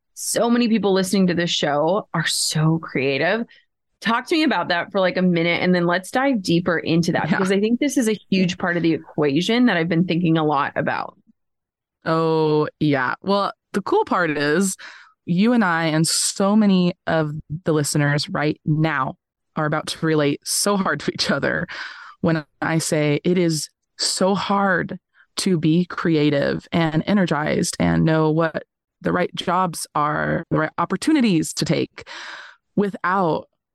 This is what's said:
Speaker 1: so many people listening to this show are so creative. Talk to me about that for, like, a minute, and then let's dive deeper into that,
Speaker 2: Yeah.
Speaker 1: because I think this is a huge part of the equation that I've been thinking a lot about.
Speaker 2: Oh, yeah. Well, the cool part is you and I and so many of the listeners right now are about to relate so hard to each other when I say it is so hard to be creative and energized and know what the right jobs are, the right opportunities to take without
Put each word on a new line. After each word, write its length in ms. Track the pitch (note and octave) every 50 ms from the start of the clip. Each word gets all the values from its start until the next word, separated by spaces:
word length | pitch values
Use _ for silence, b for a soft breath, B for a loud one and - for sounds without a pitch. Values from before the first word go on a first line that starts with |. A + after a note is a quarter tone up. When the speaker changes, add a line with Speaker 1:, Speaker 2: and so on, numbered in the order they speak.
| _ _ _
Speaker 1:
so 340 | - - - - - G#3+ A#3+
many 180 | A#3+ A#3+ A#3+ A3
people 240 | A3+ A3 G3+ G3+
listening 360 | F#3+ F#3+ F#3 F#3 - G3 F#3+ F3
to 60 | E3+
this 160 | E3 F3 E3
show 600 | - - - D3+ C#3+ D3 D3+ D#3+ F#3 G#3+ - - -
are 120 | E3 D#3
so 520 | - - - - - - D#3+ D#3 D#3+ D#3+ D#3+
creative. 680 | D#3+ - - D3+ B2+ C#3 C#3 C3 D#3+ F3 G3+ A3+ A#3 - b b b b _ _ _ _ _ _
Talk 260 | - G3+ A#3 A#3+ B3 -
to 80 | F4
me 80 | D#4 D#4
about 240 | C#4 A3 F3 E3+ D3
that 240 | F3+ E3+ E3 -
for, 80 | - G3+
like, 160 | F#3 F3+ F3+
a 60 | F3+
minute, 400 | F#3 F3+ F3 E3 E3 E3+ E3+ -
and 120 | - F3+ F3+
then 120 | F3+ F3 E3+
let's 240 | F3 F#3 F#3 -
dive 300 | - B3+ C4+ C#4 C4+ A3
deeper 360 | F3+ - E3+ E3+ F3+ F#3+ E3+ D#3+
into 360 | - - D#3+ E3+ E3+ F3+ E3
that, 180 | - - D3+
Speaker 2:
Yeah. 60 | - -
Speaker 1:
because 140 | F#3+ F#3 G3
I 80 | G3
think 180 | G#3 A3 A#3+ -
this 160 | D4 C#4+ -
is 140 | C#4+ A#3+ A3
a 100 | A3 - - _
huge 280 | F#3+ F#3+ F#3 F3 F3+ -
part 180 | - F3+ F3
of 80 | F3 E3+
the 80 | E3
equation 760 | D#3+ D#3+ D#3+ - - - D3 D3 C#3 D#3 F3+ G#3 A3+ B3 B3 A#3+
that 100 | F#3+ E3+
I've 100 | E3 E3+
been 160 | E3+ D#3+ F#3
thinking 340 | - F3 E3 F3+ D#3+ D#3+ D#3+
a 60 | D#3
lot 300 | D3+ D3+ C#3 C#3+ - -
about. 400 | - - - A#2+ C2 - - - _ _ _ _ _ _ _ _ _ _ _ _ _ _ _ _ _ -
Speaker 2:
Oh, 640 | - E3 D#3+ E3 D#3+ D#3+ D#3+ D#3 D#3 D3+ D3+ D3+ C#3 - -
yeah. 340 | D#3 D3 C#3 C3+ B2+ B2 A#2 -
Well, 320 | - F#3 G3+ G3+ G3 - - _ _ _
the 100 | - G#3
cool 220 | - - - G#4+ A4
part 260 | - B3 F#3+ F3 D#3+
is 460 | D3 D3 C#3+ D3 D3+ F3 G3 F#3+ - - B B B B B B B B _
you 280 | - F3 F3 G#3 A#3 B3
and 100 | A#3 G#3+
I 220 | F3+ E3+ E3 E3
and 200 | D#3+ D3+ D#3 E3
so 480 | - - - - - - - G3 G3 G#3
many 420 | A3 G#3+ G3+ F#3+ F3+ F3+ F3 - - _ E3+
of 240 | E3 D#3+ D#3 D3+ D3 D#3 - - D3 E3 -
the 80 | F3
listeners 580 | D#3 D#3 D3 - - D#3 C#3+ C#3+ C#3+ D3 - -
right 300 | - C#3+ D3 D3+ D3+ - -
now 500 | - D3+ D3+ D#3 D#3+ D3+ C#3 C3 C#3 F3+ _ _ _ _ _ _ _ -
are 100 | - D#3
about 200 | D3+ D#3 D3+ -
to 180 | - - - -
relate 380 | D#3+ D#3 D3+ D3 C#3+ C#3+ - -
so 320 | - - - - G3+ G#3
hard 240 | G3 F#3+ F3+ D3+ D3
to 120 | - - -
each 160 | - - -
other 380 | A3 C#3 - C2 - D#3 E3+ - B B B B B B B B B B
when 220 | - F3 E3 D#3+ D3+ - _ _
I 180 | D3+ D#3+ D#3+ E3
say 400 | D#3 - F3+ D#3 D3 D3 D3 - -
it 140 | F3+ F3+ F#3
is 320 | F3 E3+ D#3+ D3+ - - _ _ _ _ _ -
so 360 | - - - - F#3+ F#3 G3+
hard 640 | F3 - - G3+ G3+ G3+ G3 F3+ E3 D#3+ - F#3+ - _ _ b b b b _ -
to 220 | - G3 F#3 D#3+
be 260 | D#3 D#3 D#3+ F3 F3+
creative 840 | - - - - F3+ D#3+ D3+ D3 D3+ C#3+ C#3 C#3 C3+ C3+ - - -
and 320 | - F3 E3 D#3+ D3+ D#3+ -
energized 720 | - G3 G#3 F#3 E3 E3 C#3+ D3+ D3 C#3+ - E3+ - - -
and 240 | F3 E3+ E3+ E3 E3
know 280 | D#3+ D#3+ D#3+ D#3+ D#3
what 320 | D#3 D#3+ E3 D#3+ - - - - _ _ _ _ _ _
the 100 | - F3
right 220 | E3+ F3+ F3 - -
jobs 500 | - - - E3+ F3+ F#3 F3 D#3+ - - - -
are, 480 | D#3 D3 D3 D3+ D#3+ D#3 D3+ D3+ D3 - -
the 80 | D#3+ D3+
right 140 | D#3 - - -
opportunities 760 | E3+ - F#3+ F#3 - D4+ D#4+ D4 A#3+ A3 F3+ D#3 D#3 - -
to 120 | - D#3+
take 420 | D3 E3 C#3+ B2+ - _ - - B B B B B B B B B B B B _ _
without 720 | - G#3 G3+ F#3 - - F3 F#3 G3+ F#3 D#3+ D3+ - - - _ _ _ _ _